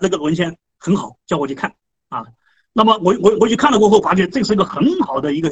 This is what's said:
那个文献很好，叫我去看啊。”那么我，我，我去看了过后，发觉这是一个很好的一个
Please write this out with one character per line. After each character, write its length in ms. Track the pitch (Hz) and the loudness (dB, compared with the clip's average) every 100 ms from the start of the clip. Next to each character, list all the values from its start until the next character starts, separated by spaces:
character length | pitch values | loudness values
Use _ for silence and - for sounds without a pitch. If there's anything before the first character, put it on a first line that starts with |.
那 80 | 185 | -2
个 80 | 180 | -2
文 180 | 151 165 | -2 -2
献 180 | 170 170 _ _ | -4 -6 _ _
很 180 | - | -2
好， 220 | 190 - - - | -2 -4 -16 -6
叫 120 | 165 | -4
我 80 | 135 | -4
去 80 | |
看 200 | 135 - - _ _ _ | -6 -8 -10 _ _ _
啊。” 120 | 127 113 _ _ _ _ | -12 -12 _ _ _ _
那 100 | - | 0
么 100 | 220 214 | 2 2
我， 180 | 175 226 | 0 2
我， 120 | 185 220 | 2 2
我 80 | 220 | 2
去 80 | 226 | 2
看 160 | 294 | 2
了 60 | 226 | 4
过 100 | 208 | 4
后， 100 | 214 | 4
发 160 | - | 2
觉 140 | 185 185 | 0 0
这 160 | 262 | -2
是 80 | 202 | 0
一 40 | 208 | 0
个 60 | |
很 380 | 175 - 254 370 | -2 0 0 0
好 180 | - 135 | -2 -4
的 160 | 147 | -4
一 60 | 147 | -2
个 100 | 160 | -4